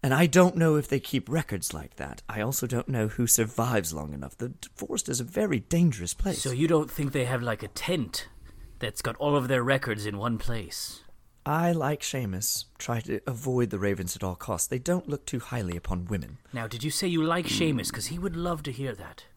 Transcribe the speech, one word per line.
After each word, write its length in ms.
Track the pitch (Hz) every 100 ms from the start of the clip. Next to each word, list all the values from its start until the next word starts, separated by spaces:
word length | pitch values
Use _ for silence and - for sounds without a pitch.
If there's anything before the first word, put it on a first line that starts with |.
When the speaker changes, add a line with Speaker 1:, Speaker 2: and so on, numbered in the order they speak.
Speaker 1:
And 100 | 131
I 120 | 135 170
don't 300 | 175 180 180
know 200 | 165 151
if 120 | 139
they 120 | 139
keep 280 | - 131 -
records 460 | 156 - 95 -
like 220 | 78 67 -
that. 260 | 69 - -
I 120 | 107
also 260 | 107 135 123
don't 200 | 120 -
know 200 | 123 107
who 180 | - 117
survives 680 | - 107 - 117 113 82
long 200 | 80 76
enough. 240 | 71 67 -
The 120 | 123
d-, 180 | 131 - -
forest 320 | - - -
is 100 | 127
a 40 |
very 340 | 120 190 214 127
dangerous 540 | - 170 175 107 85
place. 260 | - 196 -
Speaker 2:
So 100 | 135
you 160 | 123 156
don't 220 | 165 151
think 220 | - 143
they 120 | 139
have, 180 | 123 131
like, 220 | 120 110
a 40 | 104
tent 600 | - - 175 98 - - - - - - -
that's 240 | 113 -
got 140 | 135 113
all 180 | 143 147
of 120 | 127
their 160 | 131
records 420 | 120 135 131 104 104
in 100 | 101
one 200 | 117 110
place? 600 | - 113 82 - - - - - - _
Speaker 1:
I, 280 | - 156 175
like 300 | 170 139 147
Seamus, 640 | - 135 113 92 104 - - -
try 220 | - 117
to 200 | 110 104 -
avoid 440 | 117 131 127 117
the 80 | 98
ravens 360 | 101 95 90
at 80 | -
all 120 | 95 90
costs. 320 | - 87 -
They 100 | 127
don't 280 | 123 180 156
look 160 | 143 -
too 120 | 123
highly 360 | - 123 92 85
upon 280 | - 90 87
women. 320 | 101 - - -
Speaker 2:
Now, 140 | 127 113
did 160 | 117
you 60 | 147
say 160 | - 190
you 140 | 165
like 240 | 160 170 170
Seamus? 460 | - 165 131 -
'Cause 140 | - -
he 120 | 170
would 180 | 190 170
love 260 | 175 165
to 80 | 147
hear 220 | 120 135
that. 300 | 98 87 - -